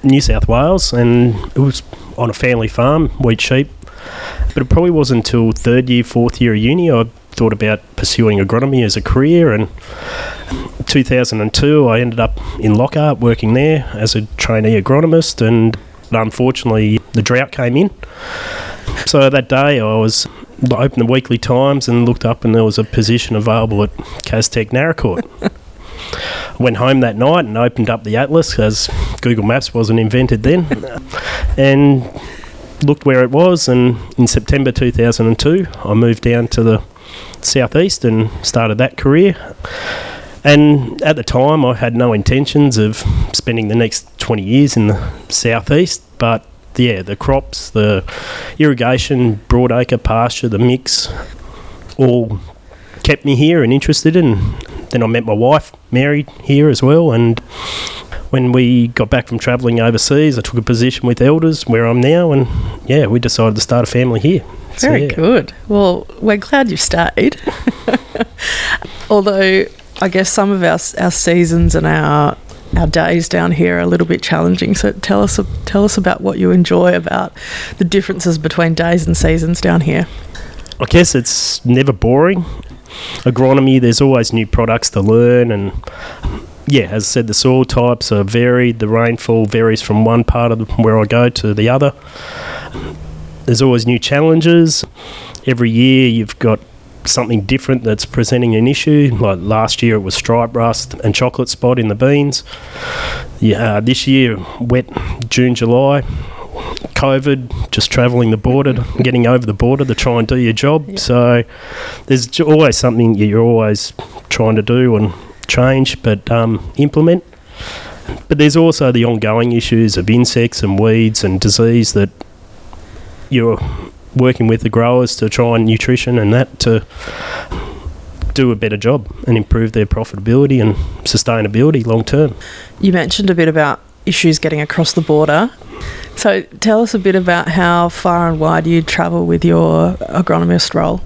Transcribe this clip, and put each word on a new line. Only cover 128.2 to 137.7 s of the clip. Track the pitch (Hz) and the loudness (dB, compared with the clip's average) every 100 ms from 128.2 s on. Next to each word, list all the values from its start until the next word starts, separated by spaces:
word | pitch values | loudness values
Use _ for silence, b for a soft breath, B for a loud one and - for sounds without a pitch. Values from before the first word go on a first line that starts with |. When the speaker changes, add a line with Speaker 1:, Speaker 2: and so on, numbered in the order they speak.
| - | -4
Speaker 1:
do | 135 127 | 0 0
a | 107 | 0
better | 110 104 | -2 -2
job | 113 139 104 - - | 0 0 -2 -8 0
and | 117 | 0
improve | 104 113 113 | 2 0 0
their | 107 104 | 0 0
profitability | - 110 98 104 123 139 131 | -2 -4 -6 2 4 4 4
and | 107 101 B B | 2 0 B B
sustainability | - - - 113 104 110 147 147 | -4 -2 0 -2 0 2 2 2
long | 117 113 | 0 -2
term. | 113 143 151 - B B B B | 0 0 0 -2 B B B B
Speaker 2:
You | 196 | 0
mentioned | 180 165 - 196 | 0 -2 0 0
a | |
bit | 175 160 | 2 2
about | 156 147 - - _ - | 2 0 -2 -10 _ -4
issues | 170 170 156 | 0 2 2
getting | 160 151 | -2 -4
across | 151 - 160 | -4 -2 0
the | - | -2
border. | 156 151 151 151 233 - B B B B B - | 0 2 2 2 0 -6 B B B B B -2
So | 214 190 | 0 0
tell | - - 220 220 | -4 -4 0 2
us | 226 | 2
a | 214 | 0
bit | 185 | 2
about | 190 180 175 175 | 2 2 0 0
how | 170 175 | 0 2